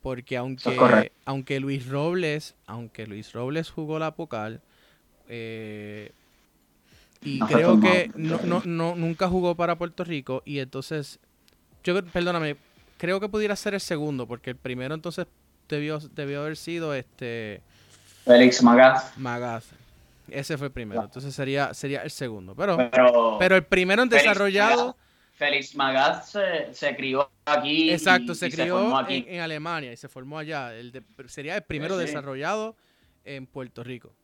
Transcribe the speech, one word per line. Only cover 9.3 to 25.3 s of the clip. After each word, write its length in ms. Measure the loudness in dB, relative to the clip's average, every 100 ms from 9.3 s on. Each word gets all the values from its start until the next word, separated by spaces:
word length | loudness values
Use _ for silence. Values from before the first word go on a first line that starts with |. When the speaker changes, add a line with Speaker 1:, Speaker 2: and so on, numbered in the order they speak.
| 0 0 0
Speaker 1:
para 200 | -2 -2
Puerto 280 | -6 -8
Rico, 380 | -8 -8 -6 -8
y 160 | -6 -8
entonces, 580 | -6 -10 -8 -8 -8 -14 _ _ _ _ _ _
yo 140 | -2 -2
cre-, 120 | -2
perdóname, 440 | -4 -2 -2 -4 -6 _ _ _ _
creo 220 | -4 -2
que 100 | -2
pudiera 280 | -2 -2 -2
ser 180 | -4
el 60 | -6
segundo, 480 | -4 -4 -4 -6 -8
porque 220 | -10 -10
el 60 | -10
primero 380 | -8 -8 -6
entonces 320 | -8 -8 -8 -10 _ _ _ _
debió, 300 | -4 -4 -6
debió 440 | -10 -10 -8 -6
haber 140 | -6 -8
sido, 380 | -8 -6 -4
este, 680 | -6 -8 _ -8 -8 -8 -12 _ _ _ _ _ -10
Speaker 2:
Félix 380 | 8 10 10 8
Magaz. 560 | 8 10 10 8 -2 -10
Speaker 1:
Magaz. 540 | -8 -6 -6 -8 -12 -20 _ _ _ _ -14
Ese 280 | -12 -8 -6
fue 80 | -6
el 80 |
primero, 260 | -8 -8 -6
Speaker 2:
Claro. 60 | -8
Speaker 1:
entonces 280 | -10 -12
sería, 380 | -6 -2 0 -2
sería 300 | -4 -6 -6
el 80 | -8
segundo. 440 | -8 -8 -10 -14
Pero, 220 | -4 -2 2 2
Speaker 2:
Pero 460 | 6 8 8 6 4
Speaker 1:
pero 180 | 6 6
el 80 |
primero 380 | 4 2 4 4
en 80 | 6
Speaker 2:
Félix 140 | 6
Speaker 1:
desarrollado 540 | 6 4 2 4 4 4
Speaker 2:
Magaz, 180 | 0 -6 _ _ _